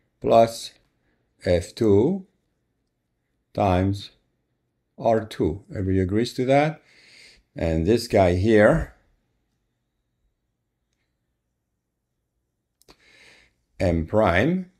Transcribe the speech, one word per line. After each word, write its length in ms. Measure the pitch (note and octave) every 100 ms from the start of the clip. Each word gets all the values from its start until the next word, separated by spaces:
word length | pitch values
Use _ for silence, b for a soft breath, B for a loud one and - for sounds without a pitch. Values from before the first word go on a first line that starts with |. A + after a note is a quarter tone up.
| _ _
plus 520 | B2+ A#2 A2+ - - _ _ _ _ _ _ _
F 300 | - F2 E2+
two 520 | - A2+ G2 C3 G3 F#3+ _ _ _ _ _ _ _ _ _ _ _ _
times 580 | - G2+ F2+ G2 G2+ - _ _ _ _ _ _ _ _ -
R 260 | B2 A2+
two. 400 | G#2 - G2 G2 -
Everybody 300 | - F#2+ F#2+
agrees 320 | F#2 G#2 A#2+
to 100 | - B2+
that? 360 | C#3 D3+ D#3+ b b b b b b b
And 320 | - E2 D#2+ E2
this 220 | A#2 -
guy 260 | A2 F#2
here, 600 | F2+ G#2 G#2+ G#2+ D#3+ - _ _ _ _ _ _ _ _ _ _ _ _ _ _ _ _ _ _ _ _ _ _ _ _ _ _ _ _ _ _ _ _ _ _ _ _ _ _ _ _ b b b b b b b _ -
M 280 | F#2+ E2+ D#2+
prime 680 | G#2 G#2+ F2 C3 F#3 F#3 _